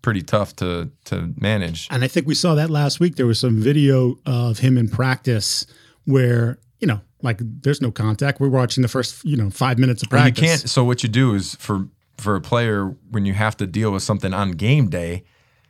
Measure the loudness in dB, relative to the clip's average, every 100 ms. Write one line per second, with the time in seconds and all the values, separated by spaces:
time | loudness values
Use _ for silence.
0 | 0 -2 0 -2 -2 -4 -4 -4 -8 _
1 | -10 -8 -6 -4 -2 -2 -2 -8 -6 -4
2 | -2 -2 -2 0 2 0 0 0 0 0
3 | -2 2 0 2 2 2 2 4 4 4
4 | 2 -2 -4 -2 0 0 2 2 2 0
5 | -2 0 0 -2 -2 -6 -8 -16 _ _
6 | 0 2 4 2 0 -4 _ _ -2 -2
7 | -6 _ -4 -4 -6 -4 -2 0 -2 -2
8 | -2 0 -2 0 0 2 0 0 0 0
9 | -4 -6 -4 -2 -2 0 0 2 2 0
10 | 0 4 4 4 2 2 0 0 2 0
11 | 0 2 4 2 -2 -10 -4 -4 -4 _
12 | _ -8 -2 -2 0 -2 0 0 -2 -8
13 | _ -2 -2 0 -2 -2 -4 -2 -2 -2
14 | -2 -2 -2 -2 -2 -2 2 2 2 -2
15 | -6 -8 _ _ _ _ _